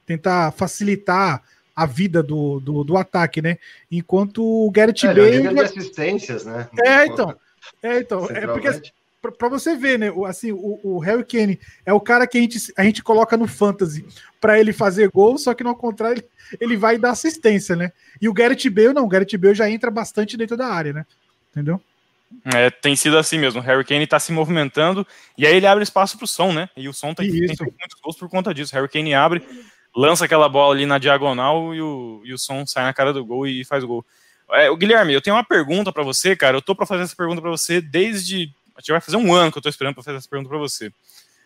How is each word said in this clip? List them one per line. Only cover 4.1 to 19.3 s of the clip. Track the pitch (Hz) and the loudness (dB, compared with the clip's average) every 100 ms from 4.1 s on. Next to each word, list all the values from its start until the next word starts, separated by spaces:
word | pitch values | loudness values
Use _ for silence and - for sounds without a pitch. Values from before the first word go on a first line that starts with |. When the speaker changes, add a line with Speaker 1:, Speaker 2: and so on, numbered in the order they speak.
| 185 202 208 | 0 0 -2
Speaker 1:
o | 226 226 214 | -2 0 2
Gareth | 202 220 226 220 | 4 4 4 4
Speaker 2:
É, | |
ele | 185 | 6
é | |
um | 214 | 6
Speaker 1:
Bale | 254 | 6
Speaker 2:
líder | 277 | 2
de | 277 | 2
Speaker 1:
já | |
Speaker 2:
assistências, | - 196 - - 156 202 - 113 104 | 0 -2 -10 -6 -4 -4 -6 -10 -10
né? | 117 120 - 240 | -12 -8 0 4
Speaker 1:
É, | 277 294 | 4 4
então. | 285 185 - _ _ - _ | 0 -4 -6 _ _ -20 _
É, | 226 240 | -4 -4
então. | 247 185 160 | -4 -6 -6
É | 214 220 | -6 -6
porque, | 233 277 | -4 -4
Speaker 2:
Centroavante. | 151 - _ _ _ | -4 -8 _ _ _
Speaker 1:
pra, | 233 | -12
pra | - 240 | -4 -4
você | 269 320 302 | -2 -4 -2
ver, | 269 247 | 0 0
né? | 208 | -2
O, | 175 196 | -4 -6
assim, | 180 226 | -6 -8
o, | 190 202 208 | -6 -8 -8
o | 196 180 | -6 -4
Harry | 165 240 | -2 -2
Kane | - 233 208 185 - - - | -2 -2 0 -2 -8 -10 0
é | |
o | 202 | 0
cara | 208 240 247 | 4 2 2
que | 240 | 2
a | |
gente, | 233 233 - - | 0 -2 -8 0
a | |
gente | 196 214 | 2 2
coloca | - 220 226 226 | 2 2 4 0
no | 226 | -2
fantasy | - 202 202 175 151 104 - - _ | 0 0 0 -4 -4 -14 -20 -20 _
pra | 214 214 | 2 4
ele | 220 | 4
fazer | - 208 185 202 | 2 0 2 2
gol, | 190 208 277 | 6 4 4
só | 254 | -2
que | 240 | -2
no | 240 | -4
contrário, | 240 240 208 220 240 | -4 -6 -4 -4 -4
ele, | - _ - 208 | -8 _ -16 -6
ele | 233 226 | -4 0
vai | 226 233 | 2 2
dar | 247 | 0
assistência, | 233 320 320 220 202 - 170 | 0 -4 0 2 2 0 -4
né? | 175 - _ - | -4 -10 _ -6
E | 220 | -2
o | |
Gareth | 196 240 262 254 | 2 2 2 0
Bale, | 196 226 | 4 4
não. | 285 233 | 4 2
O | |
Gareth | 190 196 | 0 0